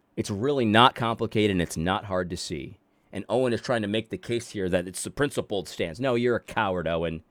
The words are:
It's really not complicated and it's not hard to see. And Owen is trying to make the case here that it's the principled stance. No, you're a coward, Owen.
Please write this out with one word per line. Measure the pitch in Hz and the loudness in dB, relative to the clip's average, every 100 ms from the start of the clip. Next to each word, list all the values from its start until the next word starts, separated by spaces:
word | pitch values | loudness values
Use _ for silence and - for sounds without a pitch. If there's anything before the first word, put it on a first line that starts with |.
| _ - | _ -10
It's | 110 | -6
really | 98 131 139 | -2 0 2
not | 113 107 123 | 6 8 8
complicated | - 117 110 110 110 104 | 6 -2 -2 -2 2 2
and | 92 | 2
it's | 82 - | 0 -2
not | 85 101 101 | -2 -2 -2
hard | 92 90 | -4 -4
to | 87 | -6
see. | - 73 - - _ _ _ | -8 -8 -10 -14 _ _ _
And | - - | -12 -2
Owen | 117 127 | 0 2
is | 110 | 0
trying | - 120 | -2 -2
to | 104 | 0
make | 110 110 | -2 -4
the | 92 | -8
case | - 120 - | -4 -4 -4
here | 107 92 | -4 0
that | 90 90 | 0 0
it's | 87 | -6
the | 101 | -8
principled | - 143 - - 101 - | -2 -2 -2 -4 -4 -4
stance. | - 87 90 | -4 -4 -2
No, | 131 | 0
you're | 120 123 113 | 2 2 0
a | |
coward, | - - 104 90 82 | -2 -2 0 0 0
Owen. | 82 82 80 - | 0 -2 -4 -12